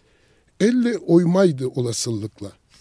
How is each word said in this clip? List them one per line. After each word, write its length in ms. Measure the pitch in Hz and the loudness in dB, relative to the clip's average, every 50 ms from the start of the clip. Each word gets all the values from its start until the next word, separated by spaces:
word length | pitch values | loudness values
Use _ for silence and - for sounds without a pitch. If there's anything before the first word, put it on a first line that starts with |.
| _ _ _ _ _ _ _ _ _ _ _ - | _ _ _ _ _ _ _ _ _ _ _ 0
Elle 380 | 185 233 247 254 233 240 220 165 | 0 0 2 0 0 -2 -4 -4
oymaydı 680 | 190 180 170 175 175 165 175 190 196 175 139 131 131 127 | 0 4 4 4 4 4 2 4 2 2 2 -2 -6 -6
olasılıkla. 840 | - 135 120 120 110 - - 123 113 104 107 107 _ - 104 95 - _ _ _ _ _ | -4 -4 -4 -4 -4 -6 -6 -6 -6 -6 -8 -10 _ -14 -16 -16 -16 _ _ _ _ _